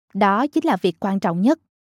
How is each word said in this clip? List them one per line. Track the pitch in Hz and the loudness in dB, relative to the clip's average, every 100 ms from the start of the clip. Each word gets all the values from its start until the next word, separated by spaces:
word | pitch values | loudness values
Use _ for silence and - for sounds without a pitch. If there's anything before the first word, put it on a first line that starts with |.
| _ | _
đó | 196 202 208 294 | 0 0 2 0
chính | 330 330 | -2 -2
là | 190 | 0
việc | 180 - | -2 -2
quan | 202 196 | -4 -2
trọng | 180 170 | -2 0
nhất. | 226 320 _ _ _ | 0 0 _ _ _